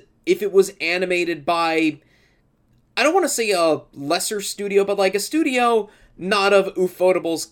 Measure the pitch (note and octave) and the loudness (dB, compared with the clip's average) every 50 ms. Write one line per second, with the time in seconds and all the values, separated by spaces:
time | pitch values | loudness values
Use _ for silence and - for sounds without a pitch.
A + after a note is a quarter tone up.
0 | - _ _ _ _ E3 F#3+ F3+ G#3 G3 F3+ G3 F#3+ F#3+ - - D3+ E3 F3 F3+ | -10 _ _ _ _ -2 -2 -2 -2 2 2 2 2 2 0 -6 -6 -4 -4 -2
1 | F#3 F3+ F3+ F3 F3 E3+ E3+ D3+ C#3 E3+ E3+ E3+ E3 E3 D#3+ D#3+ D#3+ D#3 C#3+ C#3 | -2 -2 -2 -2 -2 -2 -4 -4 -4 -2 -2 0 0 0 0 0 0 0 -2 -4
2 | _ _ _ _ _ _ _ _ _ _ _ _ _ _ _ _ _ _ _ G#3 | _ _ _ _ _ _ _ _ _ _ _ _ _ _ _ _ _ _ _ 0
3 | A#3+ D4+ E4+ F#4+ E4+ C4+ - - A3+ G#3 G3 F3 E3+ D#3+ D3+ C3+ - _ _ C#3+ | 0 2 2 2 0 0 -2 -2 -2 0 0 2 2 2 0 0 -4 _ _ -12
4 | C#3 C#3+ E3+ F3 - - G#3+ G3+ G3 - - - G3+ G3+ G3 G3 G3 G3 G3+ G3+ | -6 -4 -4 -4 -2 -4 -6 -6 -6 -8 -8 -8 -6 -2 0 0 2 2 0 0
5 | G3 F#3+ F#3+ G3+ G3 - - D#4 E4 C#4+ B3+ B3 A#3+ A#3+ A#3 A3 G3+ - - _ | 0 0 0 -2 -4 -2 -2 0 0 0 0 2 2 2 2 0 0 -4 -10 _
6 | - _ _ - E3+ F#3+ G#3 G3+ G3 G3 G3+ G3 F#3+ F#3 - F3+ F#3 F3+ - - | -20 _ _ -10 -6 -2 -2 0 2 4 4 4 4 2 0 -2 -2 -2 0 2
7 | F3+ F#3 F3+ F3 D#3+ E3 E3 D#3 - - | 2 2 2 2 0 -2 -4 -4 -6 -10